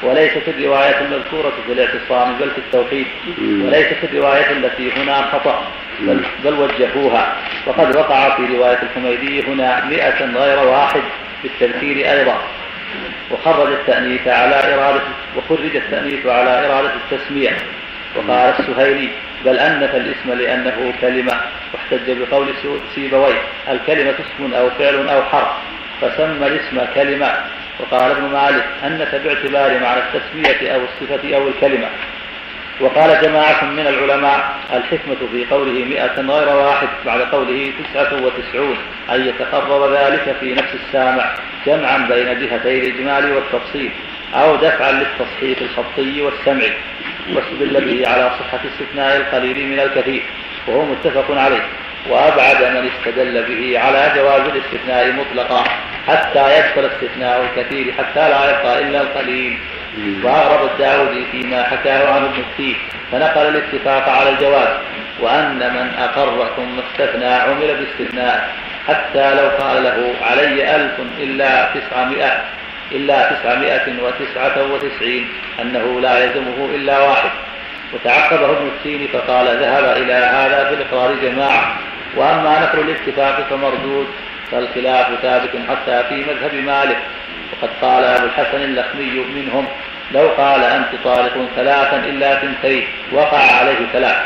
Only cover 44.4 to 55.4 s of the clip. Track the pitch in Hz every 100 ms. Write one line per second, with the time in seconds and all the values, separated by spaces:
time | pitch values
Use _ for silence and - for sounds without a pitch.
44.4 | 151 143 160 - 135 135 139 - 120 -
45.4 | 135 131 123 - 120 - 135 143 143 -
46.4 | - 135 110 95 - - - - - 90
47.4 | - 127 139 139 135 123 123 127 127 -
48.4 | - 127 135 - 139 139 135 139 135 131
49.4 | 123 131 139 139 135 135 127 135 - -
50.4 | - - - 120 156 131 165 135 131 143
51.4 | 135 127 - - - - 135 123 147 147
52.4 | 131 131 123 127 127 - 117 117 127 120
53.4 | 117 117 127 120 123 135 139 147 139 139
54.4 | 151 139 131 120 117 127 123 127 135 127